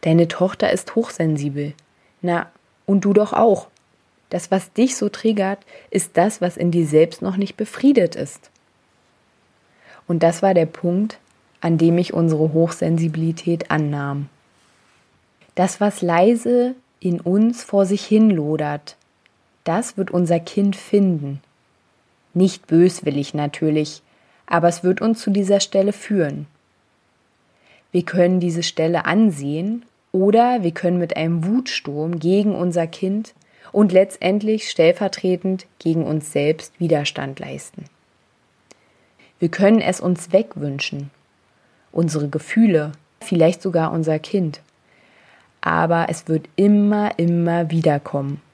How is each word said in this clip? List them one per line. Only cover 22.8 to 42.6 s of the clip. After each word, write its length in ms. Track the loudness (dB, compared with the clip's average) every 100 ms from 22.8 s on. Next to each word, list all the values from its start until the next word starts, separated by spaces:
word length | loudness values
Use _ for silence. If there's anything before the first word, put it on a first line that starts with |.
| 4 2 -4 -4 -4 -4
natürlich, 640 | -6 -2 -2 0 -2 -8 _ _ _ _ -4
aber 200 | 2 2
es 160 | 2
wird 160 | -2 0
uns 220 | 0 -2
zu 80 | 0
dieser 300 | -2 2 0
Stelle 340 | 2 0 0
führen. 540 | -2 -4 -2 -2 -4 -12 _ _ _ _ _ _ _ _ _ _ _ _ _ _
Wir 100 | -4
können 380 | -2 2 2 2
diese 240 | 0 -2
Stelle 420 | -6 -2 -2 0 0
ansehen 800 | 2 2 2 -6 -6 -6 -8 -12 _ _
oder 520 | 0 4 6 4 2
wir 80 | -2
können 260 | -2 -2 -2
mit 180 | -2 -2
einem 280 | -2 -2 0
Wutsturm 720 | -2 -2 -8 -8 -6 -6 -2
gegen 360 | 0 2 0 0
unser 320 | -2 -2 -4
Kind 480 | -4 -4 -4 -6 _ _ _ -6
und 200 | 2 4
letztendlich 800 | 4 2 0 -2 0 0 -4 -4
stellvertretend 960 | 2 4 4 -2 -2 -2 -2 -2 -4 -8 _
gegen 260 | -2 -2
uns 280 | 0 -4 -2
selbst 480 | -2 0 -2 -6 _
Widerstand 600 | 0 0 -2 -8 -10 -10
leisten. 460 | -14 -14 -16 -20 -20 _ _ _ _ _ _ _ _ -20 _ _ _ _ _ _
Wir 80 | -4
können 320 | 2 4 4
es 220 | 2 -2
uns 320 | -2 -4 0
wegwünschen, 800 | 0 0 -8 -8 -6 -8 -8 -12 _ _ _ _ _ _ _ _
unsere 340 | -2 -2 -2 -4
Gefühle, 640 | -6 -4 2